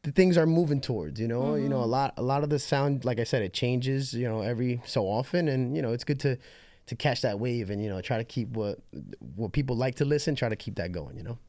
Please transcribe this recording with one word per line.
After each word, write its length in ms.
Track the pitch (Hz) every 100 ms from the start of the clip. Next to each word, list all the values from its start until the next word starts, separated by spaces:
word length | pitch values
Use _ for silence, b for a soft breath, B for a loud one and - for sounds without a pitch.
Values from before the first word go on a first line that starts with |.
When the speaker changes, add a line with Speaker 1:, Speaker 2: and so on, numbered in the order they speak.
Speaker 1:
the 100 | 143
things 240 | 160 185 170
are 100 | 160
moving 340 | 165 165 139
towards, 400 | - 113 78 87
you 80 | 113
know? 260 | 120 139
You 140 | 147 139
know, 100 | 135
a 40 |
Speaker 2:
Mm-hmm. 80 | 117
Speaker 1:
lot, 240 | 127 139 -
a 60 |
lot 200 | 123 139
of 80 | 147
the 80 | 147
sound, 460 | - 139 143 139
like 140 | 131 117
I 40 |
said, 180 | 117 127
it 100 | 98
changes, 640 | - 123 123 131 135 131
you 140 | 117 120
know, 140 | 110
every 380 | 104 120 123 120
so 220 | - 131 98
often. 420 | 107 127 175 160
And, 280 | 131 123 156
you 60 |
know, 100 | 123
it's 120 | 117
good 160 | - 139
to, 180 | 139 123 B B B B -
to 100 | 123
catch 260 | 147 120
that 160 | 120 101
wave 320 | 123 120 98
and, 120 | 101
you 60 | 107
know, 120 | 92
try 180 | - 113
to 60 |
keep 240 | 113 - 113
what, 300 | 113 104 - - - - - 60 95
what 160 | 113
people 240 | - 135 117
like 180 | 131 -
to 80 |
listen, 300 | 139 147 160
try 140 | 139 120
to 80 | 107
keep 180 | - 98
that 160 | 87
going, 240 | 87 73 -
you 60 |
know? 160 | 82 120